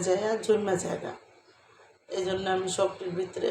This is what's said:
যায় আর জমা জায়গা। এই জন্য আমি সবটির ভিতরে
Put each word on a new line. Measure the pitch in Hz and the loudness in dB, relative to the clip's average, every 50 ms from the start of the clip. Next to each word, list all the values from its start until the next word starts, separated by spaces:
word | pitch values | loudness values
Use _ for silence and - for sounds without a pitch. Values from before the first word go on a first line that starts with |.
| 175 | 4
যায় | 185 185 196 208 214 | 4 2 2 2 0
আর | 226 220 214 | 0 0 2
জমা | - 214 208 208 196 185 170 - | 4 4 4 4 2 0 0 0
জায়গা। | 170 170 - - - - - - - - _ _ _ - _ _ _ - - - - - _ _ - - | -2 -4 -6 -6 -8 -10 -12 -16 -20 -20 _ _ _ -20 _ _ _ -20 -20 -20 -20 -20 _ _ -8 -4
এই | 196 185 185 | -2 -2 0
জন্য | 190 190 190 190 185 | 0 0 0 0 0
আমি | 185 190 185 - - | 0 0 0 0 2
সবটির | 190 185 185 - 190 180 170 175 | 2 2 0 -2 -8 -6 -4 -4
ভিতরে | 185 180 - - - - | -4 -4 -4 -2 0 0